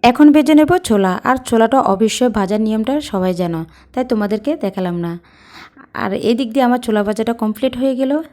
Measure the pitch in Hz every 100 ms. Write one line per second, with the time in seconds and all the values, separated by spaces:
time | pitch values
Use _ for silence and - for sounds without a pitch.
0 | 233 247 294 294 285 302 302 359 359 214
1 | 190 180 - 254 254 226 226 269 - 196
2 | 220 - 247 214 185 214 220 220 220 285
3 | 294 196 185 175 175 165 160 - _ -
4 | 254 220 208 214 214 320 196 196 180 175
5 | 170 170 _ _ - - - - - -
6 | 208 190 - 240 247 247 247 247 240 214
7 | 202 208 226 233 214 208 262 247 269 254
8 | 262 294 330